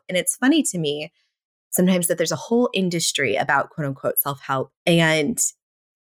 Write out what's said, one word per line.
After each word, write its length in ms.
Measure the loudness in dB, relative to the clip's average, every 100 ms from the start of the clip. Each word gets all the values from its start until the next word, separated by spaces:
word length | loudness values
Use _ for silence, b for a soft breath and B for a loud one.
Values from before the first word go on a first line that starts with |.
| -4
And 60 | -4
it's 200 | -2 0
funny 260 | 2 2
to 160 | 0 -2
me 340 | -4 -4 -8 _ _ _ _ _ _
sometimes 360 | 0 2 2 0
that 80 | -2
there's 140 | -2
a 60 | -4
whole 320 | -2 0 0
industry 640 | 0 -2 -2 -2 -2 0 0
about 340 | 2 0 0
quote 160 | -4 -6
unquote 320 | -4 -4 -4
self-help. 540 | -4 -6 -4 -4 -4 _ 2
And 500 | 4 4 2 0 -2 -4 -6 _ _ _ _ _